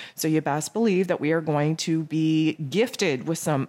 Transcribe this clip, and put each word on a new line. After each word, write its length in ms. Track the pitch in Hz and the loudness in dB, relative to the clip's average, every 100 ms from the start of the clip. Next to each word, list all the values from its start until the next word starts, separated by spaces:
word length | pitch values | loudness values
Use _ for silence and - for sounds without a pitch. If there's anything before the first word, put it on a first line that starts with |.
| - - | -16 -6
So 120 | 160 | 0
you 140 | 156 | 0
best 300 | 147 147 - | 0 -2 -2
believe 360 | 214 233 185 180 | 0 2 2 0
that 120 | 170 | 0
we 120 | 147 | 0
are 100 | 165 | 0
going 340 | 160 147 151 160 | 0 0 0 0
to 280 | - 160 | 0 -2
be 500 | 156 160 156 160 156 | 0 0 2 2 2
gifted 760 | 156 143 175 247 - 185 131 147 | 0 -2 0 0 0 0 0 -2
with 100 | 165 | -4
some 300 | 165 139 | 0 -2